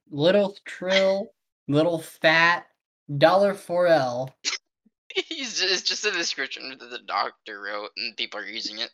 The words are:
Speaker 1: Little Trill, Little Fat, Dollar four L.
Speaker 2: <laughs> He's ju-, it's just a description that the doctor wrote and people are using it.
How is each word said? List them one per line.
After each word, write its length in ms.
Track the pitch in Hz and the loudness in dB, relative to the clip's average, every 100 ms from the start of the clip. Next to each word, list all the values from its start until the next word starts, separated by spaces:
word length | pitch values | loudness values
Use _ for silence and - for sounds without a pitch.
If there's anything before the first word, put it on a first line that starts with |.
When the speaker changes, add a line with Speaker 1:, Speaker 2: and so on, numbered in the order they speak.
| _ | _
Speaker 1:
Little 460 | 143 160 202 196 - | 0 2 4 2 -4
Trill, 680 | - - 180 190 190 196 214 _ _ _ - | -16 -10 0 2 2 0 -4 _ _ _ 0
Little 300 | 143 165 165 | 2 2 0
Fat, 680 | - - 160 160 170 175 - _ _ _ - 143 | -6 0 4 6 4 2 -4 _ _ _ -8 4
Dollar 340 | 160 185 202 | 6 6 4
four 340 | - - 175 180 | 0 -4 2 4
L. 480 | 160 127 120 131 - | 4 2 -2 -8 -8
Speaker 2:
<laughs> 680 | - - - _ _ _ _ | -10 -10 -12 _ _ _ _
He's 460 | 381 - 330 247 165 | -6 -6 -8 -8 -4
ju-, 60 | 185 | -2
it's 140 | 180 | 0
just 240 | - - 208 | -2 -2 -2
a 40 | |
description 580 | 180 170 - 131 - 127 123 | -2 -4 -4 -6 -8 -12 -16
that 120 | 120 | -14
the 100 | 120 95 | -14 -4
doctor 540 | 95 120 - - 104 | -2 -2 -6 -14 -12
wrote 300 | 101 104 104 - | -8 -8 -10 -10
and 180 | 117 107 | -12 -8
people 240 | 117 107 | -8 -8
are 40 | 98 | -10
using 320 | 113 101 107 | -10 -10 -10
it. 120 | 120 | -10